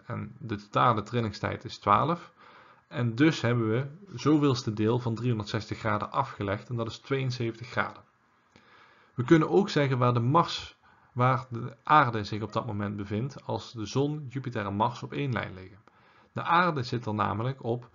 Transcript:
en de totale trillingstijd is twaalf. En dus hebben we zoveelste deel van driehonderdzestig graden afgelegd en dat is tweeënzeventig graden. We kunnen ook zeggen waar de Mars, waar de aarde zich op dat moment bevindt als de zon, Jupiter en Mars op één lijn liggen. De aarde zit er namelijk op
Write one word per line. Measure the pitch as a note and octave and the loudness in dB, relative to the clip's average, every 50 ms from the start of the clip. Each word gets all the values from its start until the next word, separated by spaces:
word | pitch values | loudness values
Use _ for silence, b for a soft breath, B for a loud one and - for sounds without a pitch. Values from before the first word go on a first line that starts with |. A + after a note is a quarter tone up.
| - | -12
en | - A2 G#2+ G2+ G#2 - - | -10 -8 -8 -8 -10 -12 -12
de | - A2 G#2+ | -8 -8 -8
totale | G2+ - - - C3+ C3+ B2 A2+ G#2 | -8 -8 -2 2 4 4 4 4 2
trillingstijd | G#2 - A#2+ A#2+ A2+ G#2 G#2 - - G2 G2 - - | -2 -2 -2 -2 -2 -2 -4 -4 -4 -4 -4 -6 -8
is | - - - | -12 -14 -2
twaalf. | - G2+ G2+ A2+ B2+ D3 F3 E3+ - - B B B B B B B B B B B _ | 2 4 4 4 4 2 0 -2 -6 -12 B B B B B B B B B B B _
En | - - B2 A#2 A2 | -4 -2 -2 0 2
dus | A#2 D3+ E3 D#3 - | 4 4 4 4 4
hebben | - A#2 B2 A#2+ A2+ G#2+ | 2 2 2 2 2 2
we | A2 B2+ C#3+ C#3 D3 - - - - | 2 0 0 -4 -8 -14 -18 -16 -10
zoveelste | B2 - C#3+ D#3 D3+ D3 C#3+ B2+ B2 - A#2 | -2 2 4 4 6 6 4 2 2 0 -2
deel | G#2 G#2 G#2+ A2 B2 B2 | 0 2 2 2 2 2
van | B2 A#2 A2+ | 0 -2 -2
driehonderdzestig | G#2+ A#2+ B2 A#2 G#2+ G#2+ - - A2 G2+ - A2 - | -2 0 0 0 0 -2 -4 -4 -6 -4 -6 -8 -4
graden | - A2 G#2 G#2 - - | -2 -2 -2 -2 -2 -2
afgelegd | - C#3+ C#3 - - - G#2+ G2 G2 - - - | -2 -2 -2 -2 -4 -4 -2 -2 -2 -4 -4 -6
en | A#2+ | -4
dat | A#2 A2+ | -4 -4
is | G#2+ - - | -4 -6 -10
tweeënzeventig | - - C#3 C3+ C3+ B2+ B2 - A#2 A#2 A2+ - A#2+ - | -6 -4 -2 -2 -2 -2 -2 -2 -4 -4 -4 -6 -12 -6
graden. | - - G2 - - - - _ _ _ _ _ _ _ _ b b b b b b b b b b b b b b | -4 -2 -2 -2 -6 -12 -20 _ _ _ _ _ _ _ _ b b b b b b b b b b b b b b
We | - B2 | -4 4
kunnen | - E3 D#3+ D3+ - | 6 8 8 8 6
ook | D#3+ F#3 G3+ - | 4 4 4 4
zeggen | - D#3 C#3+ C3 C3+ B2 | 2 2 2 2 2 2
waar | B2 B2 A#2+ | 2 4 4
de | A#2+ | 2
Mars, | A#2 B2+ D3 E3+ - - - - - - - _ b b b b b b | 2 4 4 4 4 2 -2 -8 -10 -12 -16 _ b b b b b b
waar | b B2 B2 C3 B2+ B2 - - | b 0 2 2 2 0 -2 -6
de | A#2 A#2 B2 - - - | -8 -8 -8 -10 -12 -8
aarde | _ - D3+ D3+ C#3 A#2+ A2+ A2 G2+ | _ 4 6 6 6 4 2 -2 -2
zich | - A2 G#2 | -4 -4 -6
op | A2 G2+ | -6 -4
dat | - A2+ - | -4 -4 -4
moment | A2+ G2+ G2+ G#2 G2+ G#2 | -2 -4 -4 -4 -4 -4
bevindt | G2+ G2+ G#2 G#2 G#2 B2+ C#3 - - - | -6 -6 -4 -4 -4 -4 -6 -8 -10 -8
als | - A2+ A2 - - | -6 -6 -6 -6 -10
de | - A2+ G#2+ | -10 -10 -8
zon, | G2 - C3 C#3+ D3 D3+ D3+ D3 A#2+ | -4 -2 -2 0 0 -2 -6 -8 -10
Jupiter | B2+ C3+ B2+ B2 A#2+ A2+ G2+ | -10 -8 -8 -6 -6 -4 -4
en | G2+ G2 | -2 0
Mars | G2+ A2+ B2 B2 - | 0 0 0 -2 -4
op | C3 B2+ | -10 -8
één | C#3+ C#3+ C#3+ C3+ | -6 -4 -4 -2
lijn | A#2+ G2+ G2 F#2+ F#2+ | -2 -2 -4 -6 -8
liggen. | F#2 F#2 F#2 - - _ b b b b b b b b b | -12 -16 -18 -20 -20 _ b b b b b b b b b
De | - B2+ | -10 -6
aarde | - - E3+ F3 F3+ F3 D#3 C#3 | -2 2 2 4 4 2 0 -2
zit | B2 - B2 A#2 - | -2 -4 -4 -4 -4
er | A2 G#2+ | -2 -2
namelijk | G#2 G2+ G2+ G2+ G#2 A#2 C3 C3+ - | 0 0 0 0 -2 -2 -4 -4 -4
op | - A2+ A#2+ B2 - b | -4 -4 -4 -4 -6 b